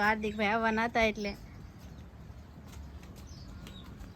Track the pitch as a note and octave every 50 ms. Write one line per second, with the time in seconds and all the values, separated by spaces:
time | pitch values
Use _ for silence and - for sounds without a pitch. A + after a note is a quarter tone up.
0 | G#3 G#3 A3 G#3+ G#3+ G#3+ G#3 G#3+ G#3+ G3 G#3+ A3+ A3+ A3+ A3 A3 A3+ A#3+ - B3
1 | A3+ A3 G#3+ A3 G3+ G3+ G3 - - - - - - - - - - - - -
2 | - - - - - - - - - - - - - - - - - - - -
3 | - - - - - - - - - - - - - - - - - - - -
4 | - - -